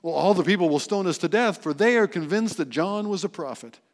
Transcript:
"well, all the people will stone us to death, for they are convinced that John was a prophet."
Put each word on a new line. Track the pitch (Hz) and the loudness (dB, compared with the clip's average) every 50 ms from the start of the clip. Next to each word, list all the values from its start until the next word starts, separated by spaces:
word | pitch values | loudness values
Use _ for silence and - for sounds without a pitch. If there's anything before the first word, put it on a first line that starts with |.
"well, | - 165 165 | -6 -4 -2
all | - 151 190 208 | 2 4 4 4
the | 180 160 | 4 4
people | 156 202 196 180 160 | 2 2 2 4 2
will | 147 147 | 2 0
stone | - - 208 202 190 180 | 0 -2 -2 -2 0 -2
us | 151 - | -2 -2
to | - 160 | -2 0
death, | 175 214 247 226 185 - | 2 2 2 2 0 -2
for | - 156 147 | -4 -6 0
they | 143 202 233 247 233 | 2 2 4 4 4
are | 214 190 | 2 2
convinced | - 175 160 147 180 214 226 220 185 - | 0 -4 -4 -2 -2 0 0 -2 -2 -4
that | 160 135 | -6 -4
John | 135 147 165 190 202 208 208 208 | -2 -2 -2 -2 -2 -4 -4 -4
was | 208 180 196 | -4 -4 -4
a | 196 | -8
prophet." | 196 - 160 135 120 - - 117 - _ _ _ | -8 -8 -10 -10 -10 -12 -14 -20 -20 _ _ _